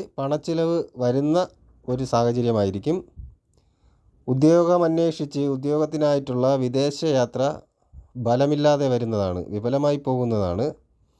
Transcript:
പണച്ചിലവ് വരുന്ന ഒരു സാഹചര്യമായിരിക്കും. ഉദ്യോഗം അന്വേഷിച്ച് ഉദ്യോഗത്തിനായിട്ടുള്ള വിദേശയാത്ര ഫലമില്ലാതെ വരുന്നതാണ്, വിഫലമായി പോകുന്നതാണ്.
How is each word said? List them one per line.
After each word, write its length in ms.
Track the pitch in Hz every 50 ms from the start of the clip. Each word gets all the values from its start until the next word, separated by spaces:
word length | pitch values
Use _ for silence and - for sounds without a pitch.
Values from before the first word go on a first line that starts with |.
| 190 - - -
പണച്ചിലവ് 680 | 139 135 147 151 - - 165 160 165 165 170 170 - - -
വരുന്ന 420 | 127 123 123 123 135 143 151 160 175 180 - - _ _ _ _ _ - -
ഒരു 160 | 127 127 131
സാഹചര്യമായിരിക്കും. 920 | 127 - 117 120 120 120 123 120 117 113 107 101 98 92 101 95 147 165 185 - - _ - - - - _ _ _ _ _ _ _ _ _ _ _ _ _ _ _ _ _ - -
ഉദ്യോഗം 520 | 127 131 143 156 165 175 170 170 175 175 175
അന്വേഷിച്ച് 580 | 165 160 165 165 165 160 - 156 143 - 143 143 143 139
ഉദ്യോഗത്തിനായിട്ടുള്ള 920 | 131 131 143 147 151 156 151 156 156 151 147 147 143 135 135 123 123 127 131 139
വിദേശയാത്ര 840 | 135 127 123 123 135 139 147 143 - - 160 143 131 123 117 - 120 131 143 156 - - _ _ _ _ _ - - - _ - 123 117
ഫലമില്ലാതെ 600 | 113 120 127 139 143 151 143 147 147 147 143 143 135
വരുന്നതാണ്, 520 | 127 120 120 113 113 104 98 92 90 90 85 -
വിഫലമായി 500 | 98 104 107 120 131 135 139 147 147 143 143
പോകുന്നതാണ്. 580 | 135 131 123 123 117 113 104 98 90 87 92 123 151 - - _ _ _ _ _ _ _ _